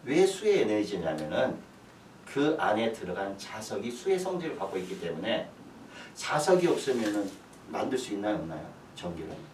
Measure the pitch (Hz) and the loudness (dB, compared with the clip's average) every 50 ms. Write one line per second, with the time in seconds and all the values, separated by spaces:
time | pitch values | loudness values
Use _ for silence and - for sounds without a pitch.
0 | - 123 143 175 190 190 - - 214 214 202 175 127 107 107 107 101 - 208 175 | -2 2 6 6 6 6 4 2 4 4 6 6 4 4 2 2 0 0 -2 -2
1 | - - - - - 104 110 117 131 - - - - - - - - - - - | -2 -2 -2 -2 -4 -2 0 2 2 2 0 -6 -12 -18 -20 -20 -20 -20 -20 -20
2 | - - - - - - - 139 143 156 160 - - 107 107 110 117 113 - - | -20 -20 -20 -20 -18 -4 0 2 4 4 4 2 2 2 2 2 2 0 -2 -4
3 | 98 90 90 92 98 98 98 - - - - 107 - - - - 110 120 - - | -6 -6 -4 -4 -4 -6 -6 -10 -12 -12 -10 -10 -8 -6 -6 -4 -4 -4 -6 -4
4 | - 190 190 175 - 190 180 165 160 151 135 - 127 - - 92 90 - 95 90 | 2 2 2 2 2 -2 -4 -2 -4 -4 -4 -4 -6 -4 -4 -6 -6 -6 -8 -8
5 | 87 85 - - 98 - 107 - - - - - - - - - - - - - | -6 -6 -6 -4 -2 0 0 0 -2 -6 -12 -18 -20 -18 -18 -18 -20 -18 -16 -16
6 | - - - - - - - 151 151 - 185 180 175 165 139 - - 139 123 117 | -18 -16 -12 -10 -4 0 0 2 6 8 8 8 8 4 4 2 2 2 2 2
7 | 110 104 104 104 98 92 - - - - - - - - 80 - - - 127 120 | 2 2 0 0 -2 -2 -6 -12 -18 -20 -20 -20 -16 -8 -4 -2 -2 0 0 -2
8 | - - 104 98 101 107 104 - - 80 78 76 - - - - - - - - | -2 -2 -6 -2 0 0 0 0 -2 -6 -8 -8 -10 -12 -14 -16 -18 -18 -14 -10
9 | - 87 82 80 80 78 - 78 80 - | -8 -8 -8 -8 -10 -10 -10 -12 -14 -16